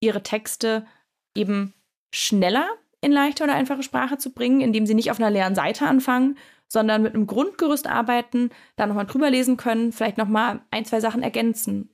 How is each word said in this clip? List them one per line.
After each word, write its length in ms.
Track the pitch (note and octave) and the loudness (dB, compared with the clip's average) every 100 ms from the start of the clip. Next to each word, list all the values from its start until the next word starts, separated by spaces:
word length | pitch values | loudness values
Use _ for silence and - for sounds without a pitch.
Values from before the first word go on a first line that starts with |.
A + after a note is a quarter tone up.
ihre 220 | A3 G3+ | -2 -2
Texte 640 | - A3 A3 - A3+ A3 A3 _ _ _ _ | -4 -6 -6 -4 -2 -2 -6 _ _ _ _
eben 380 | G#3 G3 G2+ G2 - _ _ _ | -4 -2 -2 -4 -10 _ _ _
schneller 560 | - - G3+ F3+ A#3+ F4+ A4+ _ _ | -6 0 2 2 2 -2 -6 _ _
in 120 | C#4+ | 2
leichte 320 | C#4+ C#4+ C#4+ | 4 2 0
oder 100 | D4+ | 0
einfache 280 | C#4 C4 C4+ | 0 0 -4
Sprache 360 | C4+ B3+ C4 C#4 | -4 -4 -2 -4
zu 140 | B3+ | -6
bringen, 280 | A#3+ B3 C4+ | -4 2 2
indem 260 | B3+ A3 G#3+ | 4 2 2
sie 80 | |
nicht 160 | A3 - | 2 2
auf 100 | - | 0
einer 100 | G#3+ | 2
leeren 240 | G3+ F#3 | 2 0
Seite 320 | F#3+ D#3 - D4 | 0 -2 0 2
anfangen, 500 | C4+ C4 B3 C4 C#4 - _ - | 2 2 2 2 -2 -10 _ -4
sondern 340 | A3+ A3 G#3+ | 0 2 2
mit 120 | A3 | 2
einem 140 | A3 G3+ | 0 0
Grundgerüst 580 | G3+ F4+ - D#4+ D4 - | 0 -2 0 0 0 -2
arbeiten, 640 | - A#3 A#3+ A#3+ B3 A#3+ - - | -2 0 -2 -2 -2 -2 -6 -12
da 120 | - G#3 | -4 -2
nochmal 200 | G#3 G3+ | -2 -2
drüber 240 | C4 D4 | 0 2
lesen 260 | B3+ B3+ A#3+ | 4 2 0
können, 360 | A#3+ A3+ A#3 | 0 0 0
vielleicht 260 | - A3 G#3 | -2 -4 -2
nochmal 420 | G#3+ A3 A#3+ - - | 0 0 0 -4 -8
ein, 120 | A3 | -8
zwei 140 | G#3+ A3 | -4 -2
Sachen 220 | A3 A3+ | -2 -2
ergänzen 680 | A3+ A3+ A3+ A3 - G3+ G#3 | -4 0 -2 -2 -4 -6 -6